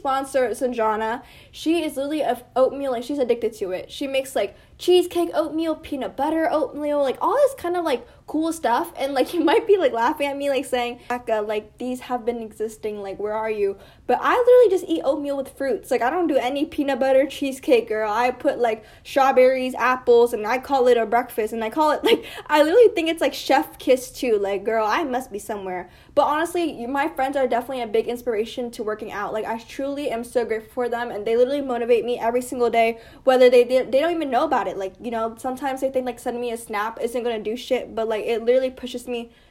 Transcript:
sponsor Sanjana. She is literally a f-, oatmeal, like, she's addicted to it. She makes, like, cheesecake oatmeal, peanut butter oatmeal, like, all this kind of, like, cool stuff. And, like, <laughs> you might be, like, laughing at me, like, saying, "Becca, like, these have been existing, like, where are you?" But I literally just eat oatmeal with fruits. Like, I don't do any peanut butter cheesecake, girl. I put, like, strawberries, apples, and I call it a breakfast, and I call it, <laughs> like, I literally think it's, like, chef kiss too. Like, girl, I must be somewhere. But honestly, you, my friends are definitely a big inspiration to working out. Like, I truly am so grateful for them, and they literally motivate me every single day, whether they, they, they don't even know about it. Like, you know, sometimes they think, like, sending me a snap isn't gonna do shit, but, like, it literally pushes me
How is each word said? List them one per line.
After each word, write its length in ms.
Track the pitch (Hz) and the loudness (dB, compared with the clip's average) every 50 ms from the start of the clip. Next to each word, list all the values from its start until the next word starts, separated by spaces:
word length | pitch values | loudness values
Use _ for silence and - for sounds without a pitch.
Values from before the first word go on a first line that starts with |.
| - | -4
sponsor 460 | 277 262 269 277 277 - 262 247 220 | -2 -2 -2 -4 -2 0 0 0 0
Sanjana. 720 | 240 - 277 247 247 220 220 220 214 214 220 220 233 277 - - - - - _ | -2 -2 -4 -4 0 0 0 0 0 0 -2 -4 -4 -6 -10 -16 -20 -20 -20 _
She 320 | - - - 311 339 339 | -18 -6 -2 0 0 0
is 140 | 311 302 285 | 0 -2 -4
literally 240 | 262 277 285 311 302 | -4 -4 -4 -2 -2
a 120 | - - | 0 -2
f-, 100 | 247 240 - - _ | -2 -4 -8 -4 _
oatmeal, 380 | 254 262 254 262 277 277 269 | 2 2 2 2 -2 -4 -4
like, 120 | 247 233 247 | -4 -4 -4
she's 140 | - 285 285 | -4 -2 -2
addicted 360 | 254 226 233 233 - 226 220 | 0 0 0 0 0 -4 -4
to 160 | - 202 175 | -4 -6 -6
it. 200 | 185 170 - - | -6 -8 -8 -12
She 160 | - - 285 | -10 -8 -6
makes, 300 | 269 269 269 269 - - | -4 -2 -4 -4 -2 -2
like, 180 | 247 196 - - - - _ - | -4 -4 -4 -6 -16 -20 _ -18
cheesecake 540 | - - 349 359 359 339 359 - 349 339 339 | -4 2 4 4 4 4 2 0 -2 -2 0
oatmeal, 440 | - 294 330 294 294 320 330 320 311 | 0 -2 -2 -2 -4 -4 -2 -2 -4
peanut 380 | 311 - - 294 262 233 190 - | -6 -6 -8 -6 -6 -6 -6 -4
butter 320 | - 269 320 320 320 311 - | -2 -2 0 0 0 0 0
oatmeal, 500 | 277 311 285 - - 285 302 294 294 285 | 0 0 -2 -2 -4 -6 -4 -2 0 0
like, 160 | 277 262 - - | 0 0 0 0
all 100 | - - | 0 0
this 220 | 415 554 587 - - | 4 4 2 2 0
kind 200 | - - 349 359 | -4 -6 -4 -2
of, 100 | 359 330 | -2 -2
like, 220 | 311 254 240 - - - - _ | -2 -2 -4 -6 -14 -20 -20 _
cool 260 | - - 302 320 330 | -6 -4 -2 -2 -2
stuff. 400 | - - - 226 - - - - - - | -4 -2 -2 0 0 0 -2 -4 -6 -6
And, 160 | 269 277 285 | -6 -2 0
like, 180 | 254 - - 359 | 0 0 0 0
<laughs> 0 | |
you 60 | 339 | 0
might 260 | 285 311 311 466 466 | 2 4 4 2 4
be, 120 | - 403 381 | 4 4 4
like, 160 | 320 254 226 | 4 2 2
laughing 320 | 226 233 262 294 - 285 | 2 0 0 0 -2 -4
at 100 | 285 277 | -4 -4
me, 140 | 277 285 285 | -4 -2 -2
like, 160 | 269 254 277 | -2 -2 -2
saying, 340 | - 254 247 240 240 240 247 - - | -2 -2 -2 -2 -4 -8 -10 -8 -8
"Becca, 340 | 247 247 247 233 220 214 208 | -8 -6 -4 -2 -2 -2 -2
like, 320 | 214 214 214 214 - _ - | -2 -4 -6 -6 -10 _ -8
these 220 | 247 254 254 247 | -6 -6 -6 -8
have 260 | - - 247 240 214 | -6 -6 -6 -4 -4
been 160 | 240 240 233 | -4 -6 -6
existing, 580 | 226 220 - - 214 226 220 - - 214 208 208 | -10 -12 -8 -8 -8 -8 -6 -8 -8 -8 -8 -8
like, 180 | 196 196 185 175 | -8 -10 -8 -6
where 140 | 202 214 | -6 -4
are 180 | 214 220 220 226 | -4 -4 -4 -4
you?" 280 | 220 208 202 196 196 - - - - - _ | -2 0 0 -2 -2 -6 -12 -20 -20 -10 _
But 120 | - 247 - | 0 0 2
I 160 | 247 277 359 | 2 2 2
literally 320 | 494 480 494 494 494 494 359 | 4 8 8 8 10 8 8
just 160 | 381 359 - | 6 2 0
eat 140 | - 330 - - | -2 -2 0 0
oatmeal 340 | 262 294 302 285 285 277 277 | 0 0 0 -2 -4 -4 -4
with 180 | 269 - - | -6 -8 -8
fruits. 340 | - 277 269 220 - - - | -6 -2 -2 -2 -4 -2 -2
Like, 120 | 262 240 | 0 0
I 80 | 233 247 | 2 0
don't 160 | 320 370 349 | 0 0 0
do 100 | 302 285 | 2 0
any 300 | 254 233 254 285 277 302 | 0 0 0 -2 -2 -4
peanut 340 | 330 - 311 277 269 269 233 | -4 -2 -2 -2 -2 0 2
butter 240 | 269 269 262 262 285 | 2 4 6 4 4
cheesecake, 640 | 277 - - 285 269 262 - - 311 254 220 226 - | 2 -2 -4 -4 -4 -4 -4 2 4 4 4 4 0
girl. 240 | 214 214 220 208 | -2 -2 -2 -2
I 180 | 208 233 247 254 | 0 0 0 0
put, 280 | 247 - - 277 262 226 | -2 0 -2 -2 0 2
like, 260 | 240 226 220 220 - - - - _ | 0 0 0 -4 -8 -18 -20 -20 _
strawberries, 720 | - - 277 262 269 262 254 254 254 262 262 254 254 - | -2 2 4 4 6 6 6 6 6 4 2 -2 -4 -2
apples, 600 | - 233 254 254 254 - 247 240 233 240 240 254 | 0 0 0 0 2 4 6 6 6 6 4 2
and 120 | 208 208 | -4 -2
I 120 | 214 247 254 | -2 -2 -2
call 280 | 254 - 285 262 247 247 | 0 0 2 4 6 6
it 100 | 240 233 | 6 4
a 80 | 226 | 4
breakfast, 480 | 208 226 240 - - - 233 214 220 233 | 2 0 0 0 -2 -4 -4 -4 -4 -4
and 100 | 226 220 | -6 -6
I 60 | 226 | -4
call 220 | - 311 311 302 | 0 2 2 2
it, 120 | 285 - - | 2 2 4
<laughs> 0 | |
like, 220 | 453 466 - - - - 440 - | 2 2 2 0 -8 -16 -14 -4
I 160 | - 302 311 | 2 4 4
literally 260 | 294 311 370 494 466 - | 4 6 8 8 8 8
think 200 | - 339 320 320 | 6 2 -2 -2
it's, 140 | 330 330 | -2 0
like, 100 | 302 277 | -2 -2
chef 460 | 277 - - - 269 285 302 - - - | -2 -4 0 2 2 2 2 -2 -8 -6
kiss 320 | - 285 254 247 - - | 0 2 2 2 0 -8
too. 260 | - - 277 247 220 | -10 -6 -2 0 0
Like, 280 | 202 196 196 202 190 202 | 0 0 -2 -4 -4 -4
girl, 200 | 226 226 226 220 | -2 0 0 0
I 160 | 208 233 311 339 | 0 0 0 -2
must 280 | 262 247 262 262 - | -2 -4 -6 -6 -8
be 60 | 196 208 | -12 -12
somewhere. 500 | - - 214 202 190 190 180 175 180 - - - - - - | -10 -8 -10 -8 -8 -8 -8 -8 -10 -12 -18 -20 -20 -2 0
But 120 | 294 269 | 2 2
honestly, 440 | 254 294 311 339 339 - 349 339 294 | 2 2 0 -2 -2 -2 -2 -4 -4
you, 180 | - - 233 240 | -6 -8 -8 -6
my 200 | 277 277 294 320 | -4 -2 -2 -2
friends 280 | 320 - 262 277 277 | -2 -2 -4 -2 0
are 100 | 277 262 | -2 0
definitely 360 | 247 247 233 247 - 269 254 | 0 0 -2 -2 -4 -8 -8
a 40 | 233 | -6
big 200 | 214 214 220 226 | -2 -2 -2 -2
inspiration 640 | - 240 247 247 247 220 202 233 226 - 254 247 240 | -2 -8 -6 -4 -4 -2 -2 -4 -4 -6 -8 -8 -8
to 100 | 240 - | -8 -8
working 280 | 214 214 214 214 233 202 | -6 -6 -6 -6 -8 -10
out. 220 | - 202 202 156 | -8 -8 -8 -6
Like, 140 | 202 220 - | -6 -6 -4
I 120 | - 226 233 | -6 -8 -8
truly 520 | - - - - 269 285 277 285 294 240 | -10 -12 -10 -8 -6 -6 -6 -6 -6 -6
am 140 | 226 233 240 | -6 -6 -8
so 200 | 240 - 247 226 | -4 -4 -4 -2
grateful 280 | 214 220 220 220 - | -2 -4 -6 -6 -8
for 160 | - 254 247 233 | -6 -6 -4 -4
them, 240 | 233 233 240 220 | -4 -4 -6 -6
and 120 | - 208 208 | -8 -6 -2
they 120 | 226 226 | 0 2
literally 260 | 240 247 262 285 294 | 2 2 2 2 -2
motivate 420 | 277 262 240 233 233 233 240 220 - | -2 -4 -4 -4 2 2 2 2 2
me 140 | 240 240 - | -2 -4 -2
every 240 | - 226 240 254 | -2 -2 0 -2
single 280 | 247 - 285 247 240 233 | -4 -4 -2 0 0 2
day, 280 | 226 233 226 226 226 226 - - - - | 4 4 2 2 0 -4 -12 -20 -20 -2
whether 260 | - 262 262 254 254 247 | 2 2 6 8 8 8
they, 140 | 254 247 | 8 8
they, 200 | 247 226 254 262 | 6 6 2 0
they 180 | - 214 254 269 | 2 2 2 2
don't 140 | 311 339 349 | 2 2 0
even 160 | 330 302 269 | -2 -2 0
know 140 | 240 247 311 | 0 0 2
about 220 | 302 285 226 190 | 2 0 0 0
it. 100 | 190 - | -2 -4
Like, 180 | 196 190 190 - - | -6 -8 -8 -10 -10
you 100 | 208 240 | -10 -6
know, 240 | 226 220 226 226 226 220 | -4 -4 -4 -4 -6 -6
sometimes 440 | - 262 254 254 294 269 262 269 | -8 -6 -6 -4 -4 -6 -4 -2
they 80 | 277 262 | -2 -2
think, 160 | 269 262 254 | -2 -2 -4
like, 120 | 247 240 - | -4 -8 -6
sending 220 | - 247 233 240 | -6 -6 -6 -4
me 100 | 247 240 | -6 -6
a 60 | 226 | -6
snap 420 | 233 - - 214 202 208 226 233 - | -8 -8 -8 -6 -6 -6 -6 -6 -6
isn't 220 | - 240 247 247 | -6 -6 -4 -4
gonna 160 | 226 240 226 220 | -4 -4 -4 -4
do 180 | 202 214 226 | -4 -6 -6
shit, 380 | 247 - - 262 233 - - 208 | -6 -4 -2 -2 -2 -2 -6 -6
but, 140 | 226 220 220 | -6 -4 -2
like, 160 | 220 208 208 | -4 -4 -2
it 200 | - 233 220 226 | -4 -4 -2 0
literally 260 | 233 254 262 262 254 | 2 2 2 2 -2
pushes 360 | 254 - 254 254 - 247 - | -6 -10 -12 -10 -10 -10 -8
me 240 | 247 247 233 233 233 _ _ _ _ | -8 -8 -8 -10 -12 _ _ _ _